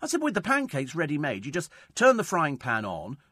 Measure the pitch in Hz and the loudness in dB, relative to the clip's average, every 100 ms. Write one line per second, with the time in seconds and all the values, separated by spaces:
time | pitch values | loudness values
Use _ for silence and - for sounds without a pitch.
0 | 302 339 302 208 196 277 269 139 135 151 | -4 0 0 0 0 0 0 -4 -4 -4
1 | 156 147 147 98 113 160 165 - - - | -2 0 -2 -4 -4 -6 -6 -12 -14 4
2 | 254 240 - 180 156 135 127 113 104 85 | 6 6 2 0 0 -2 -2 -2 -2 -6
3 | 85 139 _ | -8 -14 _